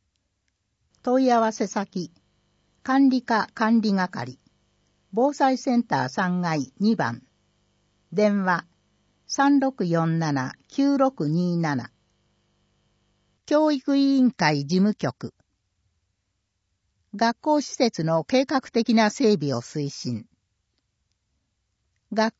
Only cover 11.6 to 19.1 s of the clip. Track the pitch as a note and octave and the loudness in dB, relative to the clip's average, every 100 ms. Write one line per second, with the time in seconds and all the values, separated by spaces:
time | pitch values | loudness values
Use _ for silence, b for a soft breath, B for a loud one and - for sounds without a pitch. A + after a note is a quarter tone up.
11.6 | D#3+ C3 A2+ _ _ _ _ _ _ _ | -2 -4 -6 _ _ _ _ _ _ _
12.6 | _ _ _ _ _ _ _ _ - D4+ | _ _ _ _ _ _ _ _ -2 0
13.6 | D#4 C#4+ - C#4 C#4 C4+ B3+ - D#3 D3 | 2 0 -2 0 2 2 0 2 0 0
14.6 | C#3+ F#3 G3+ - C3 - - - _ _ | 0 0 0 0 -6 -6 -12 -16 _ _
15.6 | _ _ _ _ _ _ _ _ _ _ | _ _ _ _ _ _ _ _ _ _
16.6 | _ _ _ _ _ G3+ A#3 - D4+ D4+ | _ _ _ _ _ -2 0 0 0 0
17.6 | - - A#3 - D#3+ E3 - C4 C#4 C4+ | 0 -2 -2 0 -2 -2 0 0 0 -2
18.6 | - A#3 A#3 A3+ G#3+ | -2 -2 2 2 2